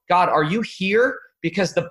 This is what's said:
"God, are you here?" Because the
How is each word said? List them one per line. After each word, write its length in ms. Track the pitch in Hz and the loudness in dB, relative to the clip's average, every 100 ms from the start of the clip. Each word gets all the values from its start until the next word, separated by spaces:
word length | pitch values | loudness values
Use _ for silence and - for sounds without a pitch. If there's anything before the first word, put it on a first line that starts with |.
| _ | _
"God, 200 | 175 180 | 2 4
are 160 | 135 | 2
you 160 | 151 208 | 0 -2
here?" 580 | 220 - 190 214 254 262 - _ | -4 -6 -2 2 0 -2 -14 _
Because 320 | 165 190 180 | -6 -2 0
the 160 | - - | 0 -2